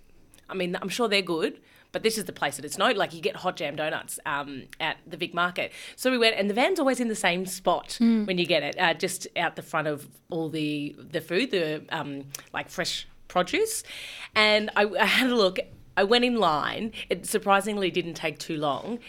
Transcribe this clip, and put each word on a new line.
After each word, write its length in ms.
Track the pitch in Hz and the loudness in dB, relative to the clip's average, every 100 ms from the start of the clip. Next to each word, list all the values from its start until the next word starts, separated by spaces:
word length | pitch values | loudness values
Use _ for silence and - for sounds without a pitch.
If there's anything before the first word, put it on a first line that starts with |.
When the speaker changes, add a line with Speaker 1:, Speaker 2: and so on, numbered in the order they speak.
| - - - - - | -20 -20 -20 -20 -10
Speaker 1:
"I 60 | |
mean, 220 | 185 180 185 | -4 -4 -4
I'm 80 | 190 | -4
sure 200 | 208 226 | -2 2
they're 140 | 196 | 2
good, 380 | 180 160 254 - _ - _ | 2 0 -2 -4 _ -20 _
but 120 | 180 | -2
this 120 | 220 220 | 0 0
is 80 | |
the 80 | 180 | -4
place 240 | - 147 143 | -4 -4 -4
that 80 | |
it's 140 | 143 180 | -8 0
known." 160 | 220 202 | 2 2
Like, 160 | 156 | -2
you 60 | 165 | -2
get 160 | 190 - | -6 -2
Hot 200 | 180 180 | -4 -2
Jam 180 | 147 | -4
Donuts, 460 | 143 156 151 - - - | -4 -4 -4 -6 -8 -4
um, 380 | 143 143 135 - - | -4 -4 -10 -12 -6
at 180 | 156 - - | -6 -6 -10
the 100 | 170 | -8
Vic 180 | 170 | -4
Market. 380 | 170 175 180 123 - - - | 0 0 0 -6 -8 -16 -2
So 140 | 254 | 0
we 80 | 254 | 4
went, 180 | 226 208 | 4 4
and 120 | 202 | 2
the 60 | |
van's 240 | 208 311 359 | 2 2 4
always 220 | 269 247 | 2 2
in 80 | 233 | 0
the 80 | 208 | 0
same 300 | 185 175 185 | 0 0 -2
spot 500 | - 185 160 - - | -2 0 0 -2 2
Speaker 2:
Mm. 260 | 233 226 208 | 4 4 2
Speaker 1:
when 100 | 180 | 2
you 80 | 170 | 4
get 160 | 160 | 2
it, 160 | 143 - | 2 0
uh, 160 | 175 | 2
just 320 | 160 180 - - - | 2 -2 -4 -6 -2
out 200 | 165 170 | -2 -4
the 60 | |
front 260 | - 165 151 | -4 -2 -2
of 200 | 147 - - - | -4 -8 -20 -8
all 180 | 165 160 | -4 -2
the, 460 | 156 151 147 147 - 143 | -2 -2 -2 -6 -10 -8
the 100 | 165 | -6
food, 300 | 165 175 185 | -2 -2 0
the, 320 | 190 156 151 - | 0 0 -4 -6
um, 340 | 156 143 139 139 - - | -6 -6 -8 -10 -14 -10
like, 160 | 151 147 | -8 -6
fresh 380 | - 165 - - - - | -6 -4 -6 -10 -18 -2
produce. 540 | 180 180 330 440 - - - - - - 214 | 0 2 2 0 -2 -8 -14 -14 -14 -2 2
And 340 | 214 214 214 202 | 4 4 2 2
I, 100 | 208 185 | 2 4
I 40 | 202 | 4
had 240 | - 254 | 4 4
a 40 | |
look. 240 | 240 185 185 - - - - | 4 4 2 -6 -12 -4 0
I 80 | |
went 200 | 202 240 | 4 4
in 120 | 247 233 | 4 4
line. 560 | 175 151 120 113 214 - - | 4 4 0 -4 -6 -8 -4
It 160 | 185 - | -4 -2
surprisingly 640 | 214 196 196 202 208 185 | 0 4 4 2 0 0
didn't 240 | 156 170 | 0 -4
take 240 | 156 160 - | -4 -6 -6
too 180 | - 160 | -6 -2
long. 440 | 147 131 185 233 | 0 -2 -4 -8